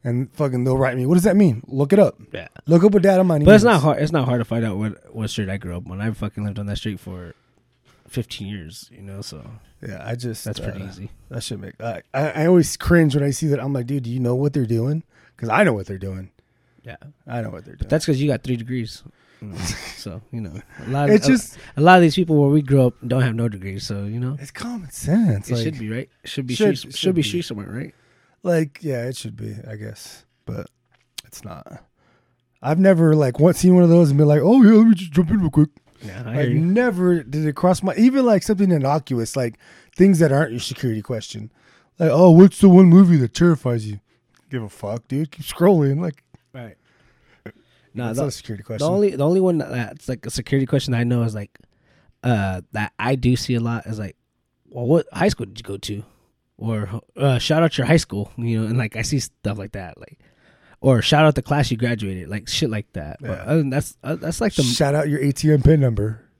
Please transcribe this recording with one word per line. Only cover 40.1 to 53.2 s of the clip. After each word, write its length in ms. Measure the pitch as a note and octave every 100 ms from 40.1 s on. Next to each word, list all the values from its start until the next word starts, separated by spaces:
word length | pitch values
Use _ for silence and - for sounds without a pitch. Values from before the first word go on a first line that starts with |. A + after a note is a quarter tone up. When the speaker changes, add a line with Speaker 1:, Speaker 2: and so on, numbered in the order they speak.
| E3+
Speaker 1:
that 120 | D#3+
aren't 200 | C#3 D3+
your 80 | A#2+
security 420 | - - B2+ A2
question. 500 | - A#2 - G#2+ G#2+ _ _ _ _ _
Like, 120 | D#3+
"Oh, 160 | C#3 F3+
what's 280 | E3 F#3+ -
the 80 | G3
one 160 | F3+
movie 320 | F#3 F3+ F#3 D#3+
that 160 | B2
terrifies 540 | - F3 D#3 B2+ A#2+ G#2+
you?" 120 | G2+ _ _ _ _ _
Give 100 | B2+
a 60 | G#2+
fuck, 380 | - G2+ A2+ _
dude. 240 | C3+ D#3
Keep 140 | - -
scrolling. 520 | - F3 F3+ C#3 C#3
Like, 240 | F3 - _ _ _
Speaker 2:
Right. 240 | B2+ A#2 - _ _ _ _ _ _ - _ _ _ _
No, 120 | A2
Speaker 1:
that's 120 | A#2 A#2
Speaker 2:
the, 60 |
Speaker 1:
not 40 | D3
a 40 |
security 300 | - - G2+
Speaker 2:
the 40 |
Speaker 1:
question. 220 | - A2+ D3+
Speaker 2:
only, 220 | F#3+ G3+
the 100 | C#3
only 140 | C#3+ F#3+
one 180 | F#3 E3
that's, 500 | - B2 G#2+ - -
like, 180 | B2+
a 40 | -
security 360 | - - C#3 C3
question 260 | C#3 C3+
I 100 | A#2+
know 200 | A#2+ A#2+
is, 100 | A2+
like, 240 | G#2 G#2 _ _ _ _ _ _ _
uh, 380 | B2 A2 G2 F#2 -
that 200 | G#2+ G#2 -
I 160 | A#2
do 200 | C3+